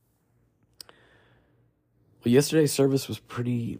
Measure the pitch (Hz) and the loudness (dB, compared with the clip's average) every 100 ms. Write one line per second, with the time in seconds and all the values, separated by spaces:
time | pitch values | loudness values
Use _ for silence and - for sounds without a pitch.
0 | _ _ _ _ _ _ _ _ - _ | _ _ _ _ _ _ _ _ -20 _
1 | _ _ _ _ _ _ _ _ _ _ | _ _ _ _ _ _ _ _ _ _
2 | _ _ 120 123 147 156 147 - 139 135 | _ _ 2 2 4 2 2 2 2 0
3 | - 110 - - 120 120 117 - | -4 -10 -12 -8 -4 -4 -6 -10